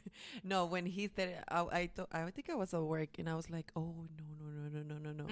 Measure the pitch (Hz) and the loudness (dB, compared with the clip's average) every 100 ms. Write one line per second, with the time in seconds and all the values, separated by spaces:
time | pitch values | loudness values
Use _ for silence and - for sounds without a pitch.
0 | - - - 254 185 190 175 180 175 190 | -12 -12 -10 -8 2 4 6 4 2 2
1 | 202 - 180 170 - 170 175 175 175 - | 0 2 0 0 0 2 4 4 2 -2
2 | 185 160 165 285 311 285 185 170 156 160 | -2 0 0 -2 -2 0 2 2 4 2
3 | 156 - 165 160 - 165 - 165 165 165 | 2 0 0 0 0 -4 -4 -4 -4 -4
4 | 165 156 151 151 151 147 147 151 151 151 | -10 -10 -10 -8 -6 -4 -4 -4 -4 -4
5 | 151 151 147 | -4 -4 -4